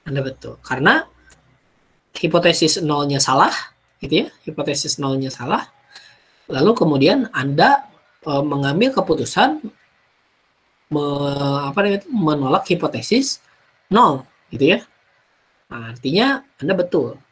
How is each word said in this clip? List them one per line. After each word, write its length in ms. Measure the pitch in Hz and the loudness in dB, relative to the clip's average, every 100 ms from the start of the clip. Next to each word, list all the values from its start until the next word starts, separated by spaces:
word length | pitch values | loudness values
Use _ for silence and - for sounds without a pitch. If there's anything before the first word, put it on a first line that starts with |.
Anda 200 | - 139 131 | -6 -6 -6
betul, 320 | - 117 - - | -10 -18 -18 -10
karena 400 | 127 165 302 - _ _ - _ _ _ _ _ _ _ - | 0 2 2 0 _ _ -20 _ _ _ _ _ _ _ -4
hipotesis 640 | 170 175 175 165 156 185 | 0 2 2 2 2 2
nolnya 400 | 156 147 143 139 | 0 -2 0 0
salah, 320 | - 139 214 - - _ _ _ | 2 4 2 0 -10 _ _ _
gitu 240 | 139 160 302 | -2 -2 -2
ya, 20 | _ - | _ -12
hipotesis 480 | 156 147 147 147 - | -8 -4 -4 -4 -4
nolnya 320 | 139 135 135 | -2 -2 -4
salah. 400 | - 127 202 - _ _ - - _ _ _ - | -8 -4 -4 -6 _ _ -20 -20 _ _ _ -8
Lalu 240 | 135 175 | 2 2
kemudian 560 | 240 165 139 143 269 226 | 4 2 4 4 4 0
Anda, 520 | 143 135 147 214 277 - _ _ _ 156 | -4 -2 2 4 2 -2 _ _ _ -4
eh, 180 | 139 147 | -2 -2
mengambil 480 | 139 139 151 254 | -2 -2 2 2
keputusan 680 | 240 180 156 117 - 262 311 214 _ _ _ _ _ _ _ _ _ _ _ _ | 0 -2 -2 -2 2 2 0 -10 _ _ _ _ _ _ _ _ _ _ _ _
me-, 720 | 147 143 143 143 139 139 139 143 | -4 -2 -2 -2 -2 -2 0 -2
apa 60 | 170 | -2
namanya 240 | 202 196 | 0 -2
itu, 60 | - | -4
menolak 560 | 240 156 147 131 165 - | -2 0 0 0 0 0
hipotesis 720 | 175 165 123 - 147 269 - _ _ _ _ _ | -2 -2 -6 0 0 0 -4 _ _ _ _ _
nol, 400 | 208 220 135 - _ _ | 4 4 2 -8 _ _
gitu 240 | 127 139 226 | 0 2 2
ya. 40 | - _ _ _ _ _ _ _ _ | -2 _ _ _ _ _ _ _ _
Nah, 240 | 120 113 117 | -16 -14 -8
artinya 480 | 131 175 262 269 _ _ | -2 2 2 0 _ _
Anda 160 | 147 185 | -4 -2
betul. 400 | 175 156 - - _ | 0 -2 -2 -8 _